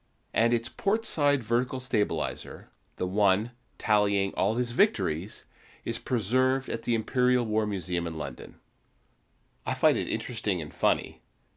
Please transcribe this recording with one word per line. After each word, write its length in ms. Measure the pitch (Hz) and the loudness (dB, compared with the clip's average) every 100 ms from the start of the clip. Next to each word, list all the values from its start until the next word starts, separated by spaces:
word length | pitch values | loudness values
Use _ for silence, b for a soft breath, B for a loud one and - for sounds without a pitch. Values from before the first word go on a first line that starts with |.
| _ _ _ | _ _ _
and 200 | - 117 | 0 2
its 160 | 117 - | 2 -2
portside 760 | - 196 220 - - 143 143 | -6 0 0 0 0 2 2
vertical 360 | 110 120 127 131 | 2 0 0 -6
stabilizer, 920 | 127 110 90 82 69 64 69 78 104 _ _ - | -2 0 2 0 -2 -4 -10 -12 -14 _ _ -6
the 100 | 92 | -2
one 440 | 98 101 95 117 - _ - | 2 4 4 0 -10 _ -8
tallying 520 | - 107 104 101 98 - | 0 2 4 2 0 0
all 200 | 98 113 | 0 0
his 160 | 120 | -2
victories, 720 | 123 214 - 90 78 101 - - b b b | 2 2 2 -2 -2 -6 -12 -20 b b b
is 160 | - 113 | -6 -6
preserved 680 | - 120 98 127 131 131 - | -2 -2 0 2 2 0 -2
at 140 | - | -6
the 120 | - 113 | 0 -2
Imperial 500 | 107 127 123 127 113 | 0 2 4 4 2
War 200 | 107 107 | 0 0
Museum 420 | 98 87 87 85 | -2 -2 -2 -2
in 100 | 80 | -4
London. 380 | 71 62 - - _ _ _ _ _ _ _ _ _ _ - | -6 -6 -12 -16 _ _ _ _ _ _ _ _ _ _ -8
I 80 | |
find 240 | 123 160 123 | 2 2 4
it 100 | 90 | 0
interesting 540 | 76 - 120 107 92 | -2 -4 -6 -2 -2
and 120 | 78 | -2
funny 480 | - 107 82 - - _ _ _ | 0 2 2 -2 -14 _ _ _